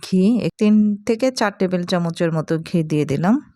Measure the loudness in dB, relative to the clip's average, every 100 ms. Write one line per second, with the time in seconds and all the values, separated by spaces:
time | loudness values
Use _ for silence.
0 | -2 2 2 2 -2 0 2 4 2 0
1 | -2 0 -2 -2 -4 -2 -2 -2 -2 -2
2 | -2 -2 -2 -2 -2 -6 -2 -4 0 -2
3 | 0 0 2 0 -2